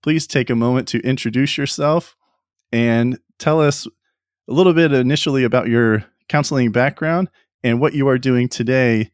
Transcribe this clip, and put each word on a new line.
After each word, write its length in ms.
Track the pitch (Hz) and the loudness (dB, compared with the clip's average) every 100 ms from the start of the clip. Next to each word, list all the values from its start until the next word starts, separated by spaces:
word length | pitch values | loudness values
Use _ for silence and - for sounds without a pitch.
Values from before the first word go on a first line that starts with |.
Please 240 | - 156 - | 0 -2 -2
take 220 | 139 117 | -4 -2
a 80 | 120 | 0
moment 300 | 117 127 - | 0 -2 -2
to 120 | 120 | -4
introduce 580 | 123 131 117 117 139 - | -2 -4 -2 -2 -2 -2
yourself 580 | 139 - 147 160 - _ _ _ _ _ _ | -6 -2 0 -2 -4 _ _ _ _ _ _
and 460 | 117 117 117 120 127 _ _ | -2 0 0 0 -4 _ _
tell 220 | - 156 | -2 2
us 260 | 151 143 - | 0 0 -10
a 640 | _ _ _ _ _ - | _ _ _ _ _ -4
little 220 | 131 185 | 2 4
bit 180 | 165 165 | 4 4
initially 520 | 135 127 - - 135 | 2 2 0 0 0
about 240 | 123 127 117 | 0 0 0
your 360 | 117 117 107 - _ _ | 2 2 0 -4 _ _
counseling 420 | 151 143 139 120 | -2 0 0 0
background 560 | 110 131 - 156 165 185 _ _ _ | 2 0 -2 -2 -2 -4 _ _ _
and 180 | 123 120 | -2 0
what 140 | 143 | 0
you 140 | 147 135 | 0 0
are 100 | 127 | 0
doing 300 | 131 123 123 | 2 0 0
today 600 | - 120 131 123 113 107 | -4 -2 2 2 0 -2